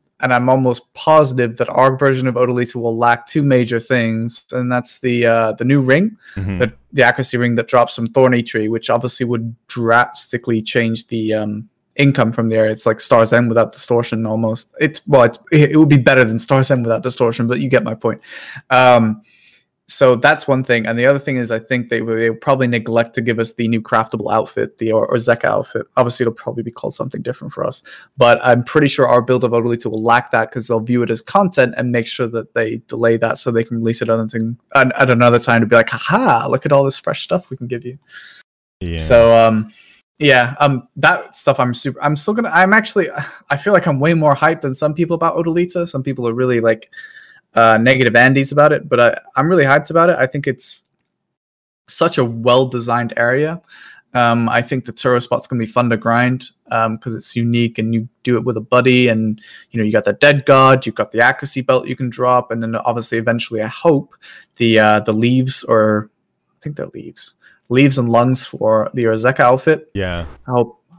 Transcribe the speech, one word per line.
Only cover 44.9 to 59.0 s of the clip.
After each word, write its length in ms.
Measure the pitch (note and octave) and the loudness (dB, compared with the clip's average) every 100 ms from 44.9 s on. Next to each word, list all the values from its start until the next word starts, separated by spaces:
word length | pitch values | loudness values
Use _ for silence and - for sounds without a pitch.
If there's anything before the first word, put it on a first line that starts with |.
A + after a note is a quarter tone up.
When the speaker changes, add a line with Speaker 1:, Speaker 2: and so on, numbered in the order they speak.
| D3+ | -2
Speaker 1:
people 180 | E3 | -2
about 220 | E3 E3 D#3+ | -2 -2 -2
Odalita. 520 | E3+ E3 F3 F3 E3+ | -2 -2 -2 -4 -6
Some 140 | C#3 | -6
people 260 | C3+ C3 A#2 | -6 -6 -4
are 60 | |
really, 260 | A#2 B2+ A#2+ | -2 0 2
like, 300 | A2+ A2+ - - - - - _ _ | 0 0 -6 -20 -20 -20 -20 _ _
uh, 240 | - A2+ A2 | 4 6 6
negative 360 | A#2+ C3 B2 A#2 | 4 4 4 4
Andes 340 | B2+ C3+ C3+ | 4 4 0
about 220 | C#3+ D3 | 2 2
it, 160 | D3 - | 2 0
but 100 | A#2+ | 2
I, 180 | A#2+ - - - | 2 2 -4 -4
I'm 100 | D3+ | 0
really 160 | F3+ | 2
hyped 260 | C#3 D3 - | 4 2 2
about 200 | E3 E3+ | 2 2
it. 80 | - | 2
I 100 | C3 | -2
think 180 | D3 C#3+ | -4 -6
it's 440 | B2+ - - - _ _ _ _ _ _ _ _ _ - | -8 -10 -14 -18 _ _ _ _ _ _ _ _ _ -12
such 300 | - E3+ D#3+ | -2 -2 0
a 80 | A#2+ | -2
well-designed 880 | A#2 A#2+ B2 C3 B2 A#2+ A#2+ A#2 - | -2 2 2 2 -2 -4 -4 -4 -2
area. 440 | A#2+ C3 D3+ E3+ - - - - _ | -2 0 -2 -6 -14 -20 -20 -20 _
Um, 340 | B2 A#2+ A#2 A#2 | 0 0 0 0
I 140 | A#2+ | -2
think 240 | A#2+ C3 A#2+ | -2 -6 -8
the 80 | |
Turo 280 | - C3 B2 | -6 -2 -2
spot's 240 | A#2+ A#2+ - | -2 -6 -4
gonna 120 | B2 | -6
be 60 | A2+ | -4
fun 240 | B2 A#2+ | -2 0
to 80 | A2+ | -2
grind, 520 | A#2 A#2 B2 B2+ - _ _ | 0 0 0 -2 -8 _ _
um, 260 | A#2 A2+ A2 | -2 -2 -4
'cause 180 | B2 A2 | -8 -10
it's 200 | - B2 | -8 -4
unique 420 | A#2 A#2+ A#2 A#2 | -2 0 0 -2
and 160 | A2 | -4
you 140 | A2+ A2+ _ | -4 -4 _
do 140 | - A#2+ | -2 -2
it 80 | A#2+ | -2
with 100 | A2 | -6
a 60 | |
buddy 480 | A2 B2+ B2+ B2+ | 0 2 4 4